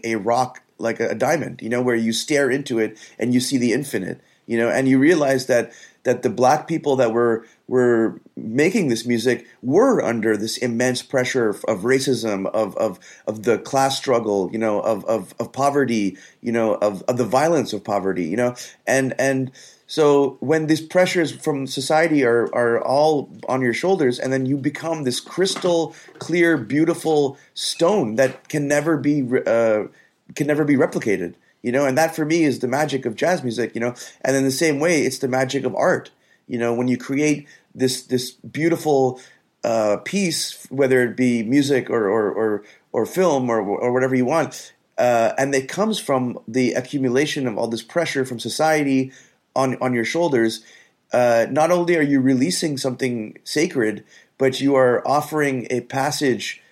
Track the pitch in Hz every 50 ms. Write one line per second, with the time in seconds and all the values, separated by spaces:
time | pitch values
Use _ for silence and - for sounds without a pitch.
0 | - 117 113 107 95 117 117 127 127 127 - - _ _ _ - - 117 110 -
1 | 117 - - 110 123 135 165 156 107 87 - - - 110 120 120 127 127 120 117
2 | 113 113 110 - - - 151 143 139 127 127 147 143 - 120 110 110 104 107 -
3 | - - - - 107 123 123 127 127 - 143 123 123 117 107 135 147 - - 104
4 | 92 87 - - _ _ _ _ _ - 117 117 117 117 - 123 135 131 131 131
5 | 135 160 180 156 143 135 135 127 127 - 127 120 113 117 - - - - _ _
6 | _ 131 120 - - 120 101 113 123 127 151 156 151 - 165 156 - 151 135 127
7 | 123 113 110 117 120 117 113 113 - - _ _ _ - 123 127 123 120 120 113
8 | 113 98 90 - - - _ 135 120 110 113 131 151 185 185 233 175 135 113 113
9 | - 123 120 113 107 127 120 - - - - _ - 127 143 196 262 277 240 147
10 | - - 117 113 101 113 107 101 107 113 - - 123 123 117 117 123 127 123 123
11 | - - - 127 123 - - 131 117 107 98 - - - 113 92 95 123 131 135
12 | 135 143 127 110 113 110 101 95 95 - - 110 110 95 - - 110 107 92 -
13 | - - - - _ - 110 110 101 120 110 101 - - - 135 135 135 135 -
14 | - 135 120 113 110 107 101 98 92 90 - 110 113 110 104 98 - 110 110 98
15 | - - 113 110 95 - - - 117 - - 131 135 143 139 143 135 117 120 110
16 | 101 95 - - - - _ _ - 120 113 117 113 110 - - 104 107 98 92
17 | - - 127 117 123 101 - 135 151 165 170 147 113 - 107 98 - - 101 101
18 | 90 95 92 90 87 78 92 117 123 123 123 - - - - _ _ - 127 135
19 | 135 131 131 - 131 135 135 131 131 127 - - - - - _ _ - - 156
20 | 156 147 143 143 143 135 135 - - 131 160 160 156 151 156 - 160 - - 180
21 | 185 185 - 180 160 139 - - - 156 147 139 135 131 - 143 131 - 156 156
22 | 170 165 156 147 131 117 117 117 113 - - 123 120 117 117 113 - - 131 143
23 | 151 156 156 143 - - - - - - 127 131 131 120 113 - - 185 196 170
24 | 147 123 123 - - 131 135 131 131 131 143 139 131 147 147 - 156 165 165 156
25 | 143 127 120 - - - - 175 185 196 - - - 180 170 165 160 - - -
26 | - - - - - - 165 175 170 170 165 139 113 104 131 151 160 165 170 170
27 | - 160 156 147 143 131 135 - - _ _ - - - - - 170 180 208 202
28 | 139 107 110 123 131 127 131 - - - - 151 143 139 147 147 147 165 160 139
29 | 131 147 151 147 127 117 127 127 - - 113 117 117 110 107 107 95 - - _
30 | _ _ _ _ _ - - - 147 143 147 147 156 143 147 127 156 - - 175
31 | - 113 98 85 87 85 - _ _ _ _ _ - 120 120 139 143 135 131 151
32 | 160 156 - 160 151 147 165 175 160 143 120 - 131 120 127 143 156 147 139 127
33 | - 123 107 - 139 165 185 156 131 120 110 117 113 110 - 120 117 123 123 -
34 | - - - _ - 131 135 135 135 135 127 - 170 160 143 139 151 180 175 143
35 | 123 127 123 - 139 127 127 131 135 127 135 135 131 123 - - - 185 156 -
36 | - - _ _ _ _ _ _ _ - 120 117 117 117 117 120 127 127 123 123
37 | - - 139 143 151 151 147 147 - - - _ _ _ _ - 131 131 131 -
38 | - - 127 123 127 - - _ - 120 - 135 160 165 165 165 - 151 143 135
39 | 131 127 127 - - - - _ _ _ _ _ - 117 113 113 107 104 101 -
40 | - - - 104 98 120 - - - - - - - - 131 135 139 123 131 127
41 | 123 117 101 127 127 123 120 117 107 110 135 147 135 143 143 123 - - 117 117
42 | 107 95 104 113 104 98 - 101 113 107 104 101 - - - _ _ _ - 123
43 | 110 104 - 175 190 170 143 135 127 120 117 110 98 98 98 - 117 123 123 127
44 | 131 131 131 127 123 123 156 165 139 107 - - - - _ _ _ _ _ -
45 | 120 123 120 113 113 110 - - 135 139 139 135 135 131 - 180 208 220 208 -
46 | - - 135 127 127 120 - - - - 110 127 127 113 - 127 127 - - 139
47 | 131 123 120 135 151 147 - 151 131 120 104 - 117 113 117 110 - - - 170
48 | 165 156 - 139 127 131 127 110 - 117 - - 156 156 156 151 147 139 135 131
49 | 131 131 - - - _ _ _ _ _ _ 131 135 131 120 - 127 127 123 117
50 | 113 - - 165 175 165 139 117 113 113 113 - - - - - _ _ _ _
51 | _ _ - 123 123 120 117 117 113 - 135 151 156 165 180 175 175 170 175 165
52 | 147 143 143 135 127 135 135 123 135 180 180 - 180 156 143 127 - 131 123 -
53 | 135 127 120 113 107 - - - _ - - - 165 175 - 135 110 107 101 98
54 | - _ - - _ _ _ - 135 131 131 131 135 139 139 131 131 123 120 107
55 | - 123 135 147 147 - 151 156 147 139 131 123 110 - 127 120 - - - 135
56 | 135 147 143 - 147 135 117 101 - - - - _ _